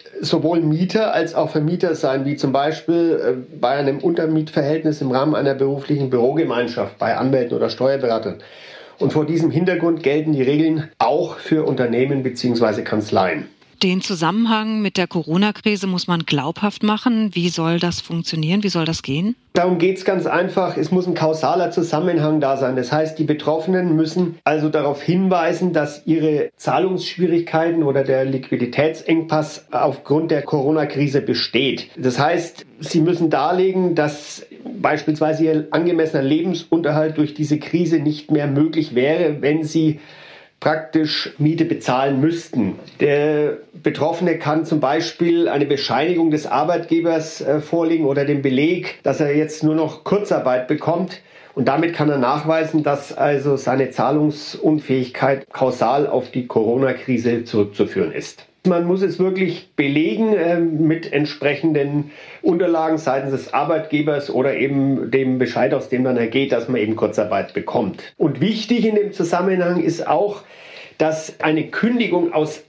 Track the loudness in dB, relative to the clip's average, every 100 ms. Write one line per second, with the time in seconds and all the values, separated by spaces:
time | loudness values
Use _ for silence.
0 | -18 -10 -2 0 2 2 2 2 0 0
1 | 0 0 0 -2 0 0 0 0 0 0
2 | 0 0 -2 -2 0 0 0 -2 0 2
3 | 2 2 0 -2 -6 -4 -2 0 0 0
4 | 0 0 0 0 0 -2 0 0 0 -2
5 | 0 0 2 2 0 0 0 -2 -2 -2
6 | 0 2 2 2 0 0 -2 -2 -6 -4
7 | -2 0 2 2 0 -2 -2 0 0 0
8 | 0 -2 -4 -8 -14 -20 -20 -20 -16 -4
9 | 0 0 0 0 0 2 0 2 0 0
10 | 0 0 0 0 2 2 2 0 -4 -2
11 | 0 0 -2 -6 -2 0 2 0 0 0
12 | 0 0 -4 -2 -2 2 0 0 -2 -4
13 | 0 0 2 -2 -8 _ _ -4 -2 0
14 | -2 -2 0 0 0 0 -2 -2 -2 -2
15 | -2 -2 0 2 0 0 -2 -2 -2 -2
16 | -2 -2 0 -2 -2 -2 -4 0 0 0
17 | 0 0 0 0 -2 0 0 0 0 -4
18 | -6 -6 -4 -4 0 0 0 0 -2 -2
19 | -4 -2 -2 -4 _ 0 2 2 2 0
20 | 0 0 2 0 0 0 0 -2 0 0
21 | 0 0 0 2 0 2 0 0 0 0
22 | 2 2 2 2 2 2 0 0 0 0
23 | 0 -2 -2 0 0 -2 0 0 2 2
24 | 2 0 -2 0 0 2 2 0 0 -2
25 | 0 2 2 2 2 0 0 0 -2 -4
26 | 0 2 2 0 -2 -6 -2 0 0 -2
27 | -6 -2 0 0 0 0 2 2 2 2
28 | 2 2 0 -2 -2 -2 -2 0 0 0
29 | 0 0 2 -2 -2 -8 -6 -2 -2 -2
30 | 0 0 2 -2 0 0 2 0 0 -2
31 | 0 0 0 -2 -2 0 0 -2 -8 -4
32 | -2 2 2 0 -4 -10 -20 -14 -2 2
33 | 2 2 0 2 2 2 2 2 0 0
34 | -2 -4 -14 -18 -18 -16 -14 -4 -2 0
35 | -2 0 0 2 2 2 0 0 2 2
36 | 2 0 0 0 0 -4 -2 0 2 0
37 | 0 0 -2 -2 -2 -2 -2 -2 2 0
38 | 0 -2 -2 0 2 2 2 0 -2 0
39 | 2 2 0 0 0 0 0 0 2 0
40 | -8 -20 -20 -20 -20 -4 -2 -2 -2 0
41 | 0 -2 -6 0 0 2 0 -2 -2 0
42 | 2 2 2 0 -4 -2 -2 -4 -10 -2
43 | 2 2 2 2 0 -4 -10 -6 -4 0
44 | -2 0 -2 0 0 -2 0 0 2 0
45 | -2 0 2 2 2 2 0 0 0 0
46 | 2 2 2 0 0 0 2 0 0 0
47 | 2 0 -2 -4 0 0 0 0 2 2
48 | 2 0 0 0 2 2 2 0 -4 -4
49 | -2 0 2 2 0 0 2 2 0 -4
50 | 0 0 2 0 2 0 0 -2 0 0
51 | -2 -8 -20 -20 -10 -2 0 2 0 0
52 | 0 2 2 0 0 0 2 0 0 -2
53 | -4 -2 0 2 2 0 0 0 0 0
54 | 0 2 2 -2 -8 -2 2 2 2 -2
55 | -2 -2 0 0 -4 -2 0 2 2 2
56 | 2 0 -2 -6 -2 0 2 2 0 0
57 | -2 0 0 0 0 0 0 0 -2 0
58 | -2 -4 -10 -14 -20 _ 0 2 2 0
59 | 0 0 0 0 -2 -4 -6 -2 0 2
60 | 0 2 2 2 2 2 2 2 2 2
61 | 0 -2 -2 -2 -2 0 0 0 0 -2
62 | -4 -10 -20 -4 0 2 2 2 0 0
63 | 0 -2 -2 -4 -2 -2 0 -2 0 -2
64 | 0 -2 -2 0 0 0 0 2 2 0
65 | 0 0 2 0 0 0 0 0 -2 0
66 | 0 0 0 0 0 0 -2 -2 0 0
67 | 0 0 -2 -2 -4 -6 -4 -2 -2 -6
68 | -12 -2 -2 0 -2 0 0 0 2 2
69 | 0 -2 -2 0 0 0 0 0 0 -2
70 | 0 0 0 -4 -14 -20 -20 -20 -10 -2
71 | -2 -2 -6 -4 0 0 -2 -2 0 2
72 | 0 0 0 0 -2 -6